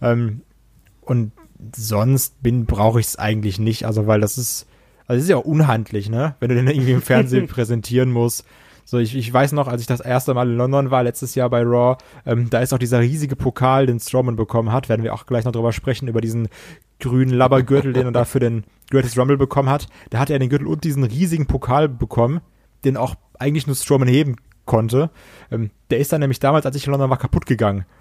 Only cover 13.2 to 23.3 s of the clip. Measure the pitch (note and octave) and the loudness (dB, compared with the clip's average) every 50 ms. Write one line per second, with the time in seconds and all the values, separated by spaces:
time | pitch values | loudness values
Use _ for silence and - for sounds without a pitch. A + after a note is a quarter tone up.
13.2 | D3+ C#3 C3+ - - C3 - - B2 B2+ C3 C3+ C3+ B2 A#2+ A#2 - - - B2+ | -4 -4 -4 -2 -4 -4 -2 0 0 2 4 4 2 2 0 -2 -4 -2 0 0
14.2 | B2+ B2 A#2 A2 A2+ - - A#2 A2+ A2 A2 C3+ C3 - A2+ A2 A2+ A2+ G2+ - | 0 0 0 -2 -4 0 0 0 0 2 0 -2 0 0 -2 -2 0 -4 -6 -8
15.2 | - - B2+ A#2+ A2 B2 A2+ A#2 A2+ A#2 A2 - - - B2 - - B2 A2 A#2 | -6 -4 -2 -2 -2 -2 -2 0 0 0 -2 -2 -4 -4 -4 -4 -4 -4 -4 -2
16.2 | A2+ A2+ A2+ A#2 A2+ G#2+ - - - - E3 - _ _ _ _ - C3 B2 B2+ | -2 -2 -2 -2 -4 -4 -6 -12 -20 -20 -20 -20 _ _ _ _ -4 0 2 2
17.2 | C3 B2+ B2+ B2 B2+ B2+ C3+ C3 B2+ A#2 C3+ C#3 C#3 C#3 B2 B2+ B2+ B2 A#2+ B2 | 2 4 4 4 4 4 4 2 4 4 2 2 2 2 0 0 0 0 0 0
18.2 | A#2+ - - C3+ B2 A#2 A#2 A2+ G#2 - _ _ _ - - C3+ B2+ B2 A2+ B2 | 0 0 0 0 0 0 0 -2 -6 -10 _ _ _ 0 0 2 2 2 0 0
19.2 | B2+ C3+ C#3+ C3+ C#3 C3+ - C#3+ C#3 C3 C#3 D3 - - - - - - - B2+ | 2 2 4 2 2 0 0 0 2 2 0 0 -2 -8 -16 -20 -16 -6 -2 -2
20.2 | C#3 C#3 D3+ C3+ C3 B2 C#3 C#3+ C#3+ D3+ D#3+ D3+ - E3 C#3+ C#3 C3+ A#2 G#2+ C#3 | 0 0 0 0 0 2 0 0 0 -2 -4 -4 -2 -2 0 0 0 0 0 0
21.2 | F#3 F3+ E3 D#3 D3 - - C3 - - B2 C#3+ D#3 D3+ B2+ A#2 - A2 - - | 0 0 0 -2 0 0 -2 -4 0 0 2 2 2 0 0 -4 -8 -4 0 0
22.2 | A#2 A#2+ D3 E3+ - _ _ _ _ _ _ _ - C3+ C3 A2 A#2+ - - - | 0 2 0 -4 -6 _ _ _ _ _ _ _ -2 -2 0 0 -2 -4 -6 -10
23.2 | _ _ | _ _